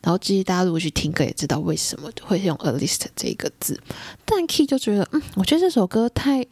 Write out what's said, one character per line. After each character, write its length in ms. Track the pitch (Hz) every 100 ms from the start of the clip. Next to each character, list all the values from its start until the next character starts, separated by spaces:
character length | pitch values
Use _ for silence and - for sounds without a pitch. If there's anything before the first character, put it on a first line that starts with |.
然 100 | -
后 60 | 180
其 220 | - 196
实 40 |
大 140 | 190 180
家 80 |
如 60 | 185
果 100 | 165
去 100 | 165
听 220 | - 151
歌 100 | 156
也 100 | 147
知 120 | - 143
道 120 | 139
为 180 | 156 156
什 240 | - -
么 100 | 151 -
会 160 | - 175
用 180 | 196 143
A 160 | -
List 300 | 127 - - -
这 200 | - -
个 180 | - - -
字。 180 | - - - - - -
但 220 | - 427 330
Key 180 | -
就 140 | 285 269
觉 180 | - 208
得， 100 | 185
嗯， 80 | 311 -
我 100 | -
觉 100 | 190
得 60 | 320
这 80 | 370
首 180 | 285 185
歌 220 | 220 233
太 380 | - 277 269 247